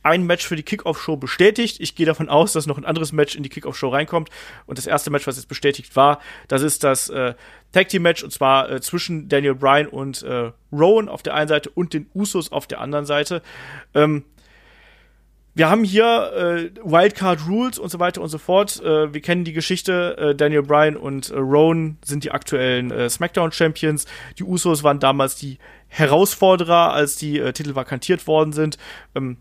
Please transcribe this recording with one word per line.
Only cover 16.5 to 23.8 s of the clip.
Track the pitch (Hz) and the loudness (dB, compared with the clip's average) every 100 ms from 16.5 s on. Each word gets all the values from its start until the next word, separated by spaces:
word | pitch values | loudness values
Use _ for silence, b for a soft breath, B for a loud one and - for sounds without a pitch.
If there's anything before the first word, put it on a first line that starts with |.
| 170 170 190 180 | -2 -6 -10 2
Wildcard | 165 202 - 190 165 160 | 4 4 4 0 0 -2
Rules | 214 254 - | -2 -2 -4
und | 180 | -8
so | 175 | -4
weiter | 180 - | -4 -4
und | 165 | -8
so | 156 | -8
fort. | - 185 202 - | 0 2 2 -2
Äh, | 165 156 151 | 0 0 0
wir | 147 | -4
kennen | 175 175 | -2 -2
die | 170 | -2
Geschichte. | 160 - 185 - 180 175 - | -4 -4 -4 -2 -2 -2 -2
Äh, | 151 143 | 0 2
Daniel | 147 151 | 2 2
Bryan | 139 147 156 147 | 2 4 4 0
und, | 143 135 - | -6 -8 -8
äh, | 135 | -4
Rowan | 131 147 160 165 156 151 - | 2 4 4 4 -2 -8 -8
sind | 143 | -8
die | 147 | -4
aktuellen, | 143 - 139 127 123 123 | -6 -4 -2 0 0 -2
äh, | 113 120 | -2 -4
SmackDown-Champions. | - 170 - 165 - 165 151 | -2 -4 -2 -2 0 0 0